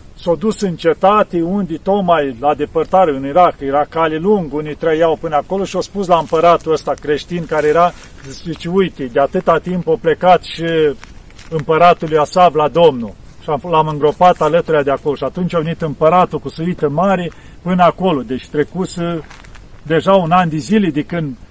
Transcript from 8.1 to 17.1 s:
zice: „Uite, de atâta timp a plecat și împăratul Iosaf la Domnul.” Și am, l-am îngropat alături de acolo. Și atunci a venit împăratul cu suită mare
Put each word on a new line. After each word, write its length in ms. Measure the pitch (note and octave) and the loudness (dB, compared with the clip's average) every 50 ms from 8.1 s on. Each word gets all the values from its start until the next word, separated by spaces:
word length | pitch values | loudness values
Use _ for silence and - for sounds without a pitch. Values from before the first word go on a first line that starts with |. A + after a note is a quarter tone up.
| - - - C3+ C3 - - | -20 -20 -18 -18 -16 -14 -12
zice: 260 | F3 D#3 - - E3+ | -12 -10 -10 -6 -4
„Uite, 360 | F3+ G3 F#3+ E3+ - - C#3 | 0 0 0 0 -2 -8 -10
de 160 | B2 A#2 D3 | -4 0 0
atâta 380 | C#3 - - F#3 - - E3 D#3 | 0 0 0 -2 0 0 0 0
timp 300 | - F3 F3+ F3 D#3+ E3 | 0 -4 -6 -4 -2 -2
a 100 | D#3+ C#3+ | -2 -2
plecat 420 | - D#3+ D3+ - - F3+ F3+ E3 - | 0 -2 -2 2 4 4 4 4 2
și 220 | - - - E3 E3 E3 D#3+ D#3 D3 C3 - - - - - - - - - - - | -2 -10 -8 -6 -2 0 0 0 0 -2 -4 -10 -20 -20 -20 -20 -20 -20 -20 -14 -8
împăratul 600 | E3 D#3 C#3+ - D#3+ D#3 E3+ F3 E3 - E3+ D#3 | -8 -6 -2 0 2 4 6 6 4 4 0 -2
Iosaf 440 | D#3 D#3 D3 - - F#3 F3+ E3+ C#3 | 0 0 0 2 2 4 4 4 4
la 140 | D3+ D3+ C#3+ | 2 0 0
Domnul.” 440 | B2 E3 E3+ D#3+ C3+ B2 A#2 G#2 - - - - - - - | 2 4 4 4 4 2 -4 -10 -12 -16 -20 -20 -20 -14 -8
Și 80 | - | -6
am, 120 | D3+ C3+ - F3+ | -6 -6 -4 0
l-am 160 | E3 D#3 D#3 | 0 0 2
îngropat 540 | D#3 D3+ D3 C#3 D3 C#3+ - F3+ F3+ F3 - | 0 0 0 0 0 2 4 4 4 4 4
alături 440 | D#3+ D3+ D#3 F3 D#3+ - D#3 D3 C#3+ | 2 2 2 2 0 2 0 0 2
de 60 | C#3 | 0
acolo. 240 | C#3 B2+ - D3+ C3+ | -2 -2 -2 -4 -4
Și 100 | A#2 C#3+ | -4 -4
atunci 300 | C3 - F3 F3+ E3 F3+ | -6 -4 -4 -4 -4 -2
a 40 | E3+ | -2
venit 240 | D3+ E3 E3 - E3 | -2 -4 -4 -6 -6
împăratul 560 | D#3 C3+ - D#3+ D#3+ E3+ F#3 F3+ - - C#3+ | -6 -2 2 2 4 4 4 2 2 -2 -6
cu 100 | - - | -8 -8
suită 400 | - - D#3+ F3+ F3+ - D#3+ D3 | -10 -6 -6 -6 -4 -2 -2 -2
mare 420 | C#3+ D#3+ F3+ G3+ | 0 0 0 0